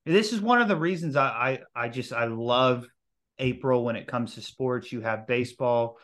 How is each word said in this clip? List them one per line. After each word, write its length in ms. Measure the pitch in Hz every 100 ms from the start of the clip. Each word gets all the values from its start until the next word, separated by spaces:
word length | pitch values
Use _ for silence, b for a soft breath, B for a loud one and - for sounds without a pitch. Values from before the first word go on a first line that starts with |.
this 280 | - 180 220
is 80 | 233
one 200 | 214 240
of 80 | 226
the 80 | 175
reasons 400 | 165 185 165 139
I, 440 | 135 113 127 135 -
I, 100 | -
I 40 | 120
just, 240 | 123 123
I 140 | 117 117
love 600 | 113 117 123 127 123 120 _ _ _ _ -
April 460 | 131 123 131 127
when 120 | 120 110
it 100 | -
comes 280 | 123 117
to 60 | -
sports. 520 | - - 131 123 113
You 80 | 120
have 260 | 110 110 117
baseball 720 | 123 120 - 123 120 117 -